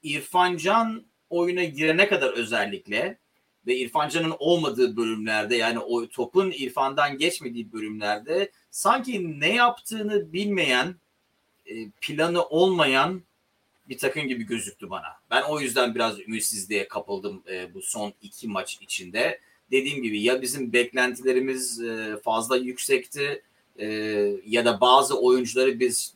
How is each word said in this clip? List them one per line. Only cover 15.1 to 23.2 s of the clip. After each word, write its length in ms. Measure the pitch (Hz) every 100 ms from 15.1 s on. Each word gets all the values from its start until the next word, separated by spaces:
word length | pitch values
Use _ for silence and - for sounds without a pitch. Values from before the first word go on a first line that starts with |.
| - _
Ben 100 | 123
o 180 | 147 151
yüzden 360 | 135 123 120 113
biraz 240 | 117 101
ümitsizliğe 680 | 98 110 - 104 95 104 98
kapıldım, 560 | - - 98 101 95 95
e, 220 | 95 92
bu 80 | 95
son 320 | - 113 104 -
iki 260 | 104 - 113
maç 300 | 98 - -
içinde. 580 | - - 90 101 123 - _ _ _
Dediğim 320 | 131 135 143
gibi 180 | 117 104
ya 200 | 113 131
bizim 320 | 131 139 120
beklentilerimiz, 1080 | 120 120 127 127 123 131 127 135 127 123 113
e, 360 | 117 113 107 107
fazla 340 | 120 113 117 131
yüksekti, 840 | 127 123 - 131 - 147